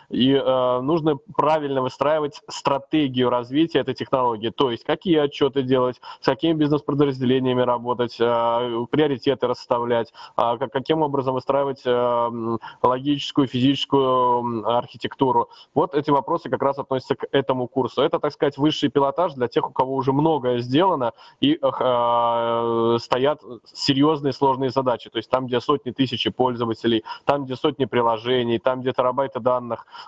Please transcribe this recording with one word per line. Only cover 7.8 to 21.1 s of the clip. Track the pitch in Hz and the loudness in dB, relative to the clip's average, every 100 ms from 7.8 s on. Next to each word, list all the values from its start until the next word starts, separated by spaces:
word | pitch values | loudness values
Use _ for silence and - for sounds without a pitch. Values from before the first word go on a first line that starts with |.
| 120 117 120 - | -2 -2 -2 0
а, | 117 117 117 117 123 117 120 | 0 2 2 0 -2 -4 -2
приоритеты | 151 151 131 139 131 123 | 0 0 0 -2 0 -2
расставлять, | 123 - 120 120 117 110 - - - | -2 -2 -2 0 -2 -2 -10 -6 0
а, | 117 117 | 0 0
как, | 131 | -2
каким | 139 123 160 | -4 -2 0
образом | 147 139 131 | 0 0 -2
выстраивать, | 127 - 135 139 135 127 | -2 0 0 0 -2 0
а, | 123 123 120 117 | 2 2 0 0
м, | 117 113 113 - - | -2 -4 -4 -8 -2
логическую, | 123 127 139 143 - - 127 | -2 0 -2 -4 -2 -2 0
физическую, | 127 135 135 - 139 131 127 123 120 | 2 0 0 0 2 2 2 2 0
м, | 120 113 104 | -2 -4 0
архитектуру. | 120 120 - 120 - 131 117 - - - | 0 -2 -8 -8 -2 0 2 -2 -8 -6
Вот | 139 180 | -2 0
эти | 147 143 | 0 0
вопросы | 143 139 165 127 | 0 0 -4 -4
как | 117 | -2
раз | 135 131 | -2 -2
относятся | - 131 - 127 | -4 -4 -4 -6
к | - | -2
этому | 143 135 131 123 | -2 0 -2 -4
курсу. | 131 120 - | -4 -2 0
Это, | 151 160 | 0 0
так | 147 | -4
сказать, | - 147 135 | -2 -4 0
высший | 151 - 135 | 0 0 0
пилотаж | 143 139 143 175 | 2 0 0 -2
для | 135 120 | -2 -4
тех, | 156 123 | -2 -2
у | |
кого | 127 131 | 0 0
уже | 135 131 | 0 0
многое | 135 165 147 123 123 | 2 2 2 0 -2
сделано, | 123 139 190 151 117 | 2 2 4 2 -2